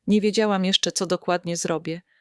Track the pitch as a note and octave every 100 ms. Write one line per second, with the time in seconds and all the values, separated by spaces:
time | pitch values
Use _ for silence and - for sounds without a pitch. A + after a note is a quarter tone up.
0 | - G#3 G#3 G#3+ G#3+ F#3+ F#3 G3 - -
1 | F3 F3+ - F3 E3+ E3+ E3+ D#3+ E3 E3
2 | _ _